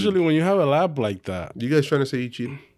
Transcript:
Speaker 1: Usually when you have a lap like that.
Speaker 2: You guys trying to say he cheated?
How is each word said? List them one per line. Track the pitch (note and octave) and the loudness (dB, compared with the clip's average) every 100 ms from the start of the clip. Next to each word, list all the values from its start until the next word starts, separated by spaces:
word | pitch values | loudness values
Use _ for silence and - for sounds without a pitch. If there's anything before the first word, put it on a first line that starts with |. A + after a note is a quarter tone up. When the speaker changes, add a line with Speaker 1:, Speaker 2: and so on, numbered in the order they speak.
Speaker 1:
Usually | G3+ F#3 | 2 2
when | E3 D#3 | 2 2
you | |
have | E3+ G3 | 2 2
a | D3 | 2
lap | D3 F3+ C#3+ | 2 0 0
like | A2 F#2+ | -4 -4
that. | - F#2 E2+ - | -8 -8 -8 -6
Speaker 2:
You | A#2+ | 0
guys | D3+ C#3+ | 2 2
trying | D3 | 0
to | C3+ | 0
say | C3 | -2
he | B2 | -6
cheated? | A#2+ B2 C#3 - | -8 -10 -10 -18